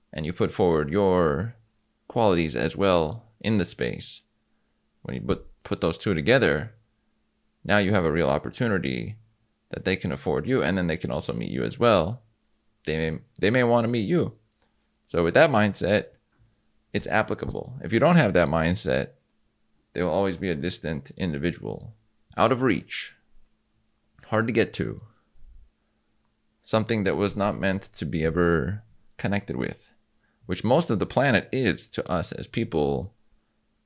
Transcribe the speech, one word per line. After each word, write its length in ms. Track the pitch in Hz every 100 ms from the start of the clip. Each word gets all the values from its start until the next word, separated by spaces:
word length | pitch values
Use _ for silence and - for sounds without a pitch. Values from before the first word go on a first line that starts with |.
| -
and 120 | -
you 80 | 78
put 180 | 87 101
forward 380 | - 92 80 73
your 680 | 95 98 90 82 73 113 - _ _ _ _ -
qualities 480 | 123 110 87 80 60
as 180 | 76
well 500 | - 98 87 78 113 - _
in 180 | - 107
the 60 |
space. 580 | 85 - 60 - - - _ _ _ _ _ _ _ _
When 140 | - 64
you 40 |
put, 260 | 60 - - -
put 160 | - -
those 160 | 87 82
two 160 | 110
together, 580 | 85 73 131 95 73 - - _ _ _ _ _ _ _ _
now 140 | - 104
you 160 | 95
have 140 | 101 82
a 60 |
real 180 | 80 69
opportunity 840 | 73 - - 120 95 73 62 57 107 _ _ _ _ -
that 160 | -
they 120 | - 92
can 160 | 90
afford 340 | 67 95 65 -
you, 160 | 131
and 160 | 71 95
then 80 | 85
they 100 | 80
can 140 | -
also 240 | 67 -
meet 160 | 57 50
you 120 | 62
as 160 | 57 -
well. 440 | 120 98 80 123 _ _ _ _ _ _ -
They 240 | 78 80
may, 80 | 80 - -
they 120 | 98
may 140 | 127
want 200 | 120 117
to 40 | 113
meet 200 | 120 101
you. 240 | 170 110 - _ _ _ _ _ _ _
So 180 | 82
with 100 | 85
that 160 | 131 156
mindset, 560 | 113 104 98 90 104 - _ _ _ _ _ _ _ _
it's 120 | 101 -
applicable. 680 | 104 107 104 - - - 127
If 100 | -
you 80 | 113
don't 160 | 147 175
have 160 | 113
that 160 | 90 76
mindset, 640 | 82 80 95 - 67 - _ _ _ _ _ _ _ _
they 100 | -
will 80 | 87
always 280 | 85 98 85
be 100 | 95
a 60 |
distant 560 | 78 82 - 78 78 - -
individual, 760 | 90 71 82 - 53 50 - - _ _ _ -
out 160 | 110
of 100 | 123
reach, 520 | 127 80 - - - - _ - - _ _ _ _ _ _ _ -
hard 200 | 110 113
to 60 |
get 200 | 110 101
to, 280 | - 57 - - _ _ - - - - _ _ _ _ _ _ _ _ _
something 420 | - 110 110 113
that 120 | 98 76
was 200 | 101 98
not 220 | 101 58
meant 240 | 95 95
to 220 | - -
be 200 | 78 80
ever 580 | 80 80 85 82 69 104 - - _ -
connected 400 | 104 101 - 62
with, 340 | 50 - _ _ _ _ _ _ -
which 180 | 92
most 260 | 107 143 170
of 80 | 107
the 80 | 104
planet 420 | - 135 120 -
is 340 | 131 117 - -
to 220 | - -
us 220 | 87 -
as 140 | - -
people 680 | - 113 80 71 67 92 _ _ _ _ _ _ _